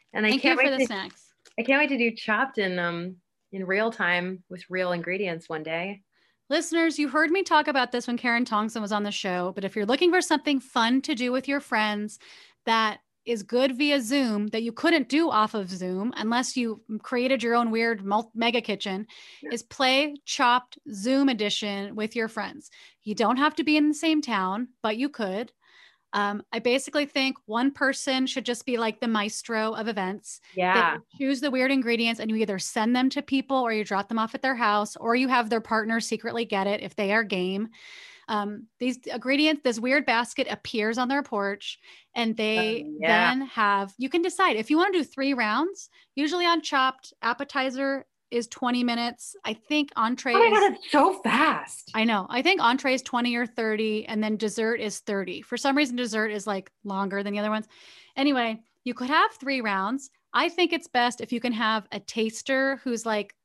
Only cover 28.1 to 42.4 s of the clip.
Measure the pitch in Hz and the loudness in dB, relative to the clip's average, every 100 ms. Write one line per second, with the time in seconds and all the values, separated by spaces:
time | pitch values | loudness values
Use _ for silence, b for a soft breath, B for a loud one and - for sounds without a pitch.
28.1 | 262 262 - 247 240 - 240 226 220 240 | 0 0 -2 -4 -6 -2 -2 -2 -2 -2
29.1 | 220 208 - - 226 220 220 220 208 185 | 0 -2 -6 -4 -2 -2 -2 -4 -4 -4
30.1 | 196 - - B 190 180 190 170 156 - | -6 -12 -20 B -2 2 4 4 0 -8
31.1 | - 269 269 285 254 262 269 233 233 233 | -6 -2 0 0 0 2 2 2 0 0
32.1 | 226 220 220 214 190 - - 220 247 262 | -2 -2 -2 0 -2 -4 0 2 2 2
33.1 | 285 277 269 262 269 240 220 208 196 196 | 0 -2 -2 0 0 0 -2 0 -2 -2
34.1 | 226 220 247 262 254 226 208 214 - 233 | -2 -2 -2 -2 0 2 2 0 -4 0
35.1 | 240 262 247 226 226 226 220 220 226 220 | 2 4 2 2 0 0 -2 0 -2 -2
36.1 | 220 - 233 233 202 196 208 190 - 202 | -4 -4 -4 -2 0 0 -2 -4 -4 0
37.1 | 214 214 190 180 196 220 B B B B | 2 0 -2 -2 -2 -6 B B B B
38.1 | B B 214 202 208 220 _ 254 254 - | B B -4 -4 -8 -16 _ -4 -4 -6
39.1 | 240 254 277 311 302 262 226 247 277 285 | -8 0 2 4 2 0 0 2 2 2
40.1 | 233 240 - 254 208 - 233 214 233 247 | 0 0 -4 -4 -4 -6 -2 -2 -2 -2
41.1 | 277 285 214 196 202 - - B B B | -2 -2 -4 -4 -4 -10 -14 B B B
42.1 | - 233 226 | -4 -4 -2